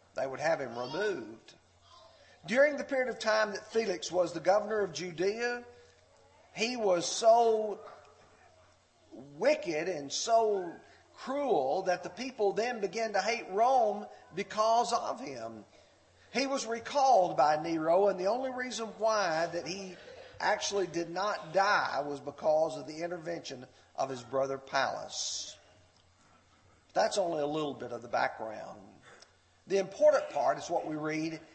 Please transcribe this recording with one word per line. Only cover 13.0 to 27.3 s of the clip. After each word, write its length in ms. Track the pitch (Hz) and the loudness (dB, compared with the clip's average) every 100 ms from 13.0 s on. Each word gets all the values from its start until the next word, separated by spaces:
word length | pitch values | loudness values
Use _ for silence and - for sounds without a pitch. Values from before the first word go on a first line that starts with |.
| 220 | -2
to 80 | 202 | 0
hate 280 | 196 233 170 | 0 -2 -2
Rome 540 | 190 240 262 220 208 208 - - | 2 4 4 4 0 -6 -16 -10
because 600 | 160 202 202 220 233 226 | -8 -4 0 2 4 2
of 260 | 226 - 233 | 0 -2 -6
him. 460 | 269 240 113 110 101 - _ _ _ _ _ | -8 -10 -10 -12 -18 -20 _ _ _ _ _
He 160 | 220 269 | -2 -2
was 180 | 269 220 | -2 -4
recalled 720 | 233 - 285 262 202 175 160 | -8 -2 2 6 6 6 4
by 260 | 151 156 | 4 4
Nero, 460 | 165 165 160 175 202 | 0 0 4 4 4
and 100 | 185 | 2
the 100 | 185 | 0
only 260 | 240 262 | 0 -2
reason 320 | 254 254 214 220 180 | -6 -6 -6 -8 -2
why 500 | 220 214 185 160 165 | 0 2 2 0 0
that 160 | 170 156 | -2 -6
he 300 | 196 190 175 - - - - | -8 -10 -14 -18 -18 -18 -4
actually 480 | - - - 202 175 | 0 0 0 -2 -2
did 220 | 165 165 | -2 -4
not 420 | 175 208 190 165 | -4 -4 -4 -2
die 500 | 170 196 190 131 131 147 | 2 4 4 2 -2 -4
was 160 | 143 | -6
because 560 | 143 - 165 156 156 151 | -10 -4 2 2 2 -2
of 100 | 139 | -10
the 160 | 156 | -8
intervention 600 | 170 175 160 165 - 127 123 _ _ - | -6 -6 -8 -8 -10 -12 -14 _ _ -6
of 120 | 135 | -4
his 140 | 131 | -6
brother 340 | 117 135 135 135 | -4 0 2 2
Pallas. 1000 | - 139 123 - - - - - - - - - _ _ _ _ _ _ _ _ _ _ _ | 0 0 2 0 -8 -8 -8 -8 -10 -16 -20 -20 _ _ _ _ _ _ _ _ _ _ _
That's 260 | 175 220 214 | 0 2 2
only 220 | 175 | 0